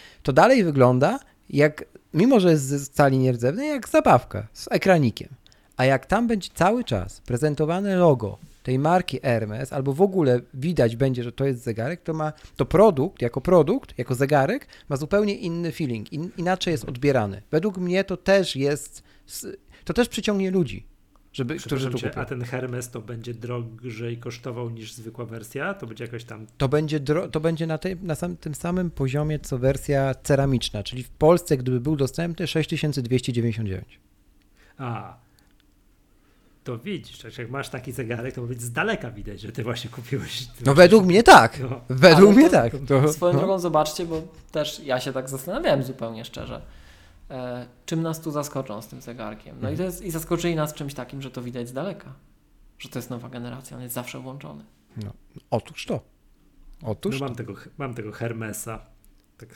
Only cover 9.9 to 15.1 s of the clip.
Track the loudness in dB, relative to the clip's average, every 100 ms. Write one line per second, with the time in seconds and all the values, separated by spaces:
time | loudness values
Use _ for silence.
9.9 | 2 2 4 4 2 0 -6 -4 2 2
10.9 | 2 -2 -2 -6 -4 -4 -2 -6 -6 -6
11.9 | -8 -8 -6 -6 -8 -18 -4 2 6 6
12.9 | 6 -2 -2 -4 -4 4 4 4 0 -4
13.9 | -8 -6 -2 2 2 2 -2 -8 -20 -8
14.9 | -8 -2